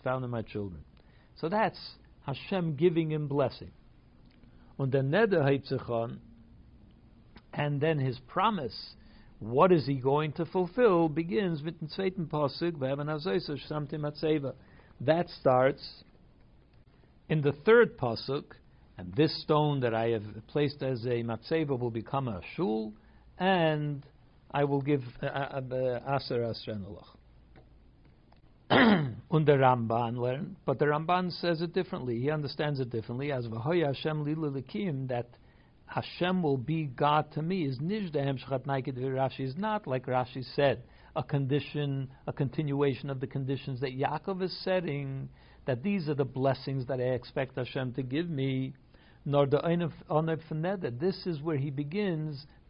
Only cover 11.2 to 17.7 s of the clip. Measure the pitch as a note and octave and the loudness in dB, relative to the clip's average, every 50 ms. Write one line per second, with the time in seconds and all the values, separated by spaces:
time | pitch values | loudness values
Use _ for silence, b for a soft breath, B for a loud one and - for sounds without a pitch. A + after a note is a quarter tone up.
11.2 | E3+ E3+ G#3+ A3 G3 F3 E3 C#3+ D3 E3 E3 - D#3+ D3 - - F#3+ F#3+ F#3 F#3+ | -4 -2 -2 0 0 0 -2 -4 -6 -8 -8 -8 -10 -8 -6 -4 -4 -2 -2 -4
12.2 | D#3+ C#3+ D#3 D3+ D3 C3+ - - E3+ E3+ D#3+ C#3 C3+ C3 C#3 C#3+ D3 D3+ D#3 D3+ | -4 -2 0 0 0 0 0 -2 -4 -2 -2 -2 -2 -2 -2 -2 -2 -4 -4 -2
13.2 | D3+ F#3+ F#3+ F3+ - - D3 - - - D3+ D3+ D3 C3 D#3+ D#3 D3 D3 D3+ - | -2 0 0 0 -2 -4 -6 -6 -6 -6 -6 -4 -4 -4 -4 -4 -4 -6 -4 0
14.2 | D#3+ D#3 D#3 D3+ C#3 B2+ - B B B B B B B B B A#2 C3+ G#3 A3+ | 2 2 2 2 0 -4 -8 B B B B B B B B B 2 2 4 4
15.2 | A#3 - - - - C#3 B2+ B2+ C3 C#3 C3+ - - - - - - - - - | 2 -2 -2 2 4 6 8 8 6 6 4 0 -8 -18 -18 -20 -20 -20 -20 -20
16.2 | - - - - - - - - - _ - - - - b b b b b b | -20 -20 -20 -20 -20 -20 -20 -20 -20 _ -20 -20 -20 -20 b b b b b b
17.2 | _ - D#3+ D#3 C#3 C#3+ C#3+ - - A3 | _ -2 0 2 2 0 0 2 6 8